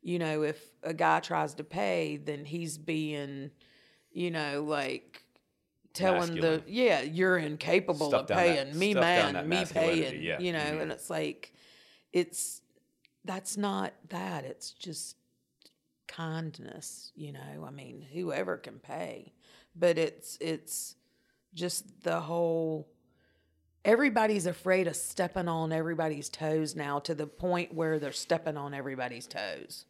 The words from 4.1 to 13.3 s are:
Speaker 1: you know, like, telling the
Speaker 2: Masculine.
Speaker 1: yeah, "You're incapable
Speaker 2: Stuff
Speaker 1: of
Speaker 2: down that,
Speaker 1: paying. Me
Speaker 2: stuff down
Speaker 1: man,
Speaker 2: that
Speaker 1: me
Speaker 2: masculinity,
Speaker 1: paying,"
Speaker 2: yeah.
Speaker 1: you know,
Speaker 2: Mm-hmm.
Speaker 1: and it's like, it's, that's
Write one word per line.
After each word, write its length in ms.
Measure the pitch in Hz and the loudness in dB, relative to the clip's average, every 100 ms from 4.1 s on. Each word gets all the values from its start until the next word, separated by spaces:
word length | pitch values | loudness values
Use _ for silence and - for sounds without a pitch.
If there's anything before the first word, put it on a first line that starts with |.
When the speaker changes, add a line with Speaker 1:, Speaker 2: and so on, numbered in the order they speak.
Speaker 1:
you 180 | - 175 | -4 -4
know, 340 | 165 147 143 151 | -2 -2 -2 0
like, 520 | 147 135 131 - - _ _ _ _ _ _ _ | 0 0 -4 -8 -20 _ _ _ _ _ _ _
telling 440 | - 190 180 170 160 | 0 4 4 2 2
the 40 | |
Speaker 2:
Masculine. 220 | 165 160 160 | 2 2 0
Speaker 1:
yeah, 340 | 214 247 156 | 4 6 6
"You're 340 | 135 160 185 180 | 2 2 4 4
incapable 720 | 156 151 165 180 185 156 151 | 2 -4 4 4 4 0 4
Speaker 2:
Stuff 140 | - | 2
Speaker 1:
of 40 | - | 4
Speaker 2:
down 80 | 196 | 4
that, 260 | 175 151 135 | 6 4 0
Speaker 1:
paying. 120 | 151 | 0
Me 140 | 196 | 2
Speaker 2:
stuff 100 | 196 | 4
down 220 | 170 175 | 6 6
Speaker 1:
man, 100 | - | 4
Speaker 2:
that 120 | 139 156 | 2 0
Speaker 1:
me 100 | 180 | 0
Speaker 2:
masculinity, 460 | 170 160 165 170 139 | 2 2 2 2 0
Speaker 1:
paying," 120 | 147 | -4
Speaker 2:
yeah. 160 | 165 156 | -2 -2
Speaker 1:
you 120 | 180 | -2
know, 60 | 165 | -2
Speaker 2:
Mm-hmm. 220 | 151 156 | -2 -2
Speaker 1:
and 120 | 156 | -4
it's 180 | - - | -6 -6
like, 420 | 160 151 151 - _ - - - _ _ | -4 -4 -6 -16 _ -20 -20 -20 _ _
it's, 480 | 180 170 - - - _ _ _ _ _ _ | 0 0 -2 -6 -8 _ _ _ _ _ _
that's 320 | - | -8